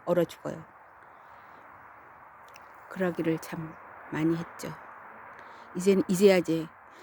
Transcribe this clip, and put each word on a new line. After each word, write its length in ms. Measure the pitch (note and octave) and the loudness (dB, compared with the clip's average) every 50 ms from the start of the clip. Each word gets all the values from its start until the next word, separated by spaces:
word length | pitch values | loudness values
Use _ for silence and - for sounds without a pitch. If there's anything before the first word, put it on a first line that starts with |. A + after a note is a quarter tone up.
| - | -2
얼어 180 | F3 F3 F3 E3 | 0 2 2 2
죽어요. 400 | - - - - D3 D#3+ E3 D#3+ - - - - - - - - - - - - - - - - - - - - - - - - - - - - - - - - - - - - - - - - - - - - - | 0 -2 -8 -10 -10 -10 -10 -14 -18 -20 -20 -20 -20 -20 -20 -20 -20 -20 -20 -20 -20 -20 -20 -20 -20 -20 -20 -20 -20 -20 -20 -20 -20 -20 -20 -20 -20 -20 -20 -20 -20 -20 -20 -20 -20 -20 -20 -20 -20 -20 -20 -18 -12
그러기를 500 | - F#3+ F#3 F3 E3+ - D#3+ E3 D#3+ D#3+ | -6 -2 -2 -2 -2 -2 -2 -2 -2 -2
참 340 | - - - E3 D#3+ D#3 - - - - - - - - | -4 -8 -8 -8 -8 -10 -12 -16 -20 -20 -20 -18 -12 -8
많이 240 | D3 D3+ D#3+ E3 E3+ | -4 0 0 0 0
했죠. 340 | E3 E3+ - - - - - D#3 - - - - - - - - - - - - - - - - - - - - | 0 -4 -10 -12 -12 -12 -12 -12 -14 -16 -20 -20 -20 -20 -20 -20 -20 -20 -20 -20 -20 -20 -20 -20 -20 -20 -10 -8
이젠, 280 | F3+ F3+ G3+ G3 F#3+ - | 2 4 4 4 4 4
이제야 300 | - F#3 E3+ G#3 G3 F#3+ | 2 4 6 6 8 8
이제 300 | F3+ D#3+ - E3 E3 D#3+ - - - - - - - | 6 4 2 0 -2 -4 -6 -12 -20 -20 -20 -20 -20